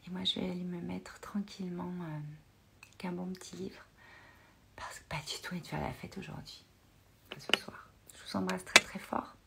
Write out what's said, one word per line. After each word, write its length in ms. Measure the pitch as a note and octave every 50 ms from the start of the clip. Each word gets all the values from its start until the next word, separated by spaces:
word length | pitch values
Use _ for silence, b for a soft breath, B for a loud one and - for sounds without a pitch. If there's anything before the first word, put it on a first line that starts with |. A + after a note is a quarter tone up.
| - -
Et 20 |
moi 140 | F3+ F3+ F#3
je 160 | F#3 - -
vais 100 | - F#3
aller 140 | F3+ F3+ F3+
me 160 | F3+ F3 E3+
mettre 400 | F3 F3 F3+ F#3 F3+ - - -
tranquillement, 720 | - - - G#3 G3+ G3+ - - F#3+ F3+ F3 F3 F3+ F3+ F3+ F3+
euh, 180 | F3 D#3+ D3+ D3+ D3+ D3 D3+ D3+ - - - - - - - - -
avec 200 | - - - -
un 80 | F#3
bon 160 | F3+ F3 F3+ F#3 F#3
petit 240 | F#3 - - - F3
livre. 260 | F#3+ - - - - - B B B B B B B B B B B B B B B B -
Parce 220 | - - - - -
que 60 | - -
pas 140 | - D#3 - -
du 120 | - -
tout 140 | - - F3+
envie 80 | F3+
de 60 | D3+ -
faire 120 | - D3
la 140 | C#3+ - C3+
fête 240 | - - - - F#3+
aujourd'hui. 480 | F#3 - - - - - - - - - - - - - - - - - - - - -
Enfin, 80 | - -
ce 220 | - - - -
soir. 300 | - - - - - - - - - - -
Je 120 | - - -
vous 100 | - G3
embrasse 280 | F#3 F#3 F#3 F#3 -
très 180 | - - - -
très 140 | - - G3
fort. 400 | - - - - - - - - -